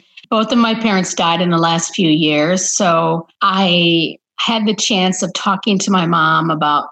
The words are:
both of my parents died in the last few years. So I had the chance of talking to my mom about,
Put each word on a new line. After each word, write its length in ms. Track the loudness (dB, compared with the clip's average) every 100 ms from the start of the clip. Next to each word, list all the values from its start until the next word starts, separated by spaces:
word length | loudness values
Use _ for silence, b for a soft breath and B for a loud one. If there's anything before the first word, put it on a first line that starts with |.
| B B B
both 220 | -2 0
of 80 | 2
my 160 | 0 0
parents 400 | 0 0 -2 -2
died 260 | 0 0
in 80 | 0
the 80 | 2
last 380 | 2 0 -4 -2
few 140 | 2
years. 680 | 2 2 2 0 0 -2 0
So 500 | 0 2 0 -2 -6 -4
I 760 | -2 0 2 2 2 2 0 -6 _ -8
had 260 | -4 -2 -2
the 80 |
chance 480 | -2 -2 0 0 -2
of 120 | -4
talking 440 | -4 -2 -2 0 -2
to 140 | 0
my 140 | 0 2
mom 440 | 0 2 2 0
about, 380 | 0 0 0 -2